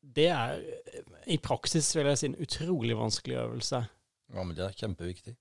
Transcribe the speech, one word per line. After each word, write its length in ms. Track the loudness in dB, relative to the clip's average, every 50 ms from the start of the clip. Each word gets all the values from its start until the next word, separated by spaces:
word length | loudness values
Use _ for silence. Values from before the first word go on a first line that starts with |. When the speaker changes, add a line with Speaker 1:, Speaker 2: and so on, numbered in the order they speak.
| _
Speaker 1:
Det 240 | -4 4 6 6 6
er, 320 | 6 4 0 0 -2 -4
eh, 420 | -6 -8 -10 -12 -14 -14 -14 -14 -14 -14 -18 -16 -4
i 120 | 0 0 0
praksis, 520 | 2 0 -2 0 0 2 2 2 2 4 2
vil 100 | 4 4
jeg 120 | 4 4 4
si, 80 | 2
en 100 | -2 -2 -2
utrolig 560 | -4 -4 -4 -4 0 0 0 2 2 2 0
vanskelig 380 | 2 2 0 0 -2 -2 -4 -2
øvelse. 460 | -2 -2 -2 -4 -4 -4 -2 0 0 -2 -4 -8 _ _ _ _ _ _ _ -6
Speaker 2:
Ja, 100 | -4 -4
men 100 | -4 -2
det 80 | -4 -4
er 140 | -4 -4 -4
kjempeviktig. 560 | -4 -6 -4 -4 -6 -6 -6 -8 -12 -16 -18 _